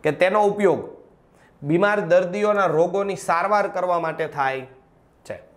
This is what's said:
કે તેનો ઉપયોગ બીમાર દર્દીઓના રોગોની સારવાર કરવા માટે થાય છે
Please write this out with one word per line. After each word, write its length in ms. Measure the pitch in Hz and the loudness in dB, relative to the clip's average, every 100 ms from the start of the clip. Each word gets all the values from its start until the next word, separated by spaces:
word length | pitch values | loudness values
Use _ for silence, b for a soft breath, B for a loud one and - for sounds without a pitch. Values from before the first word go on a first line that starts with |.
કે 80 | 156 | -2
તેનો 320 | 147 180 214 | 0 2 2
ઉપયોગ 520 | 208 202 196 127 - - - _ _ b b _ | 0 2 2 0 -6 -18 -20 _ _ b b _
બીમાર 360 | 143 170 202 208 | -2 2 2 0
દર્દીઓના 640 | 170 180 180 196 208 202 185 | 2 2 2 -2 0 2 2
રોગોની 500 | 156 180 196 196 180 | 2 2 0 -4 -6
સારવાર 520 | - 170 190 208 196 | -2 0 2 0 0
કરવા 320 | 180 180 170 | -2 -2 0
માટે 280 | 165 156 156 | -2 -4 -6
થાય 340 | 151 135 131 127 - _ _ _ _ - | -2 -2 -4 -10 -20 _ _ _ _ -16
છે 140 | - - | -16 -16